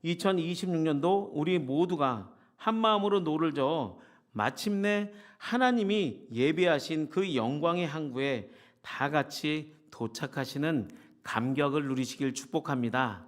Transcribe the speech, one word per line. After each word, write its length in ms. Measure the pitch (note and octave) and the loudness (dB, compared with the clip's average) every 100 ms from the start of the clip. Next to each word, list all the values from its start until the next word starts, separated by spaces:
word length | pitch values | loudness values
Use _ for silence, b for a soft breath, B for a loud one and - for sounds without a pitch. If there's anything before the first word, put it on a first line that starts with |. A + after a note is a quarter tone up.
이천이십육 760 | E3 F3 G3 F#3+ E3 F3 F#3 E3 | -2 0 2 2 0 -2 -2 2
년도 520 | D#3+ C#3+ E3 G3 G3+ | 2 2 2 2 0
우리 240 | D3+ D#3 F3+ | -4 0 0
모두가 720 | C3 C#3 F3 E3+ C#3 A2+ F#2 B B B | 0 0 0 2 0 -2 -8 B B B
한 180 | - | -2
마음으로 460 | A3+ A3 G#3+ G3+ G3+ | 2 4 4 4 2
노를 320 | E3+ D#3 E3 | 2 0 0
저어 480 | C#3+ C3+ D#3+ A2 F2 B B _ | 2 0 0 -4 -8 B B _
마침내 800 | G#2+ G#2+ - G#3+ G3+ G3+ G#3 G#3 B B B | -2 -2 0 -2 0 2 0 -2 B B B
하나님이 880 | - A#3+ B3+ A#3+ G3 G#3+ E3 - - | -4 2 4 4 2 2 0 -4 -8
예비하신 800 | A#2 C3+ D#3+ F3+ D3 - D#3+ D3+ | 2 2 4 4 4 0 -4 -2
그 240 | - F#3+ | 0 0
영광의 520 | C3+ A2+ D3 E3 F3 E3 | 0 0 0 0 0 -2
항구에 640 | D#3 D3+ B2 C#3 B2 F#2+ B B B | -4 -6 -2 -2 -2 -6 B B B
다 300 | - - C#3+ | -14 -4 0
같이 640 | D3+ C#3 - D3+ D3+ D3+ - _ | 0 0 -4 -4 -4 -6 -18 _
도착하시는 1000 | - A2+ A2+ C#3 - C3 C#3+ D3+ D#3 G2+ B B _ | -8 -6 -4 -6 -4 -6 -2 0 0 -2 B B _
감격을 600 | - A2+ A#2+ C3+ C#3+ D3 C#3 | -6 -4 0 0 2 0 -2
누리시길 480 | C3 B2+ - C3+ | -2 -4 -2 -4
축복합니다. 920 | C3 - D#3+ D3+ C3+ A#2+ B2+ B2+ F#2+ | -4 -4 -4 -2 -2 0 0 -2 -4